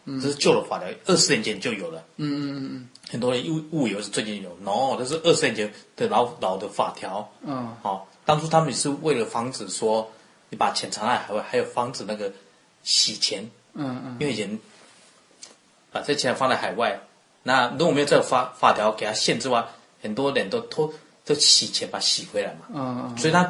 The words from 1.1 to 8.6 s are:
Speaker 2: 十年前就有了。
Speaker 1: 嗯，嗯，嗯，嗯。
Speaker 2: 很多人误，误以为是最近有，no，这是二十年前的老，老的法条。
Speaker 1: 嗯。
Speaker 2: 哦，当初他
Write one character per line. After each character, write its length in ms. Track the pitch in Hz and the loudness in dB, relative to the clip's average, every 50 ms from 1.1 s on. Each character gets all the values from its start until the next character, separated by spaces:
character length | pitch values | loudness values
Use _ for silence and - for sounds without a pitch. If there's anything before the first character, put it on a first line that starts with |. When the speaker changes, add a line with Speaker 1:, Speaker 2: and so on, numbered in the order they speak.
| 180 | 4
Speaker 2:
十 160 | - - - 147 | 4 6 4 4
年 100 | 113 107 | 2 2
前 180 | 113 107 98 | 0 -4 -4
就 120 | - 131 110 | -4 -4 -4
有 180 | 101 95 82 | -4 -6 -8
了。 140 | 82 80 - - _ | -10 -12 -16 -14 _
Speaker 1:
嗯， 120 | - 151 147 | -4 -4 -2
嗯， 140 | 143 143 143 | -2 -2 -4
嗯， 280 | 143 139 139 135 135 135 | -4 -4 -6 -8 -8 -8
嗯。 160 | 131 127 123 - - - - | -10 -12 -16 -20 -20 -14 -10
Speaker 2:
很 80 | - 120 | -6 -2
多 160 | 117 123 131 | 0 0 0
人 80 | 123 143 165 | 0 0 0
误， 160 | 160 160 156 - | -2 -2 -2 -2
误 180 | 170 156 131 107 | 0 0 2 2
以 60 | 98 | 0
为 80 | 101 107 | -2 -6
是 60 | 104 | -4
最 140 | - 135 117 | -4 -4 -4
近 200 | 107 104 101 95 | -4 -4 -8 -10
有， 120 | 90 87 87 | -12 -14 -8
no， 340 | 98 98 101 117 131 135 117 110 | -4 -2 0 2 2 2 0 0
这 60 | 127 | -2
是 120 | 127 151 160 - | -2 -2 2 4
二 80 | 170 151 | 4 4
十 140 | - 151 | 6 4
年 100 | 131 110 | 2 2
前 160 | 107 104 104 - - - - _ | 0 -2 -4 -6 -10 -20 -14 _
的 100 | - 123 104 | -2 0 2
老， 220 | 101 113 120 - - - | 4 4 2 2 0 -2
老 180 | 110 95 95 98 | -2 -2 -2 -2
的 100 | 104 98 | -4 -4
法 240 | - - 110 104 - | -2 -2 -2 -2 -2
条。 320 | - 107 98 95 101 107 - - - - | -8 -8 -8 -6 -6 -8 -10 -14 -14 -10
Speaker 1:
嗯。 320 | 151 139 127 120 113 113 113 - | -8 -6 -6 -6 -8 -8 -6 -4
Speaker 2:
哦， 200 | 104 98 - - - - _ - | -4 -4 -4 -6 -12 -20 _ 0
当 120 | - 151 151 | 2 2 2
初 80 | 156 | 2
他 140 | 156 160 160 | 4 4 4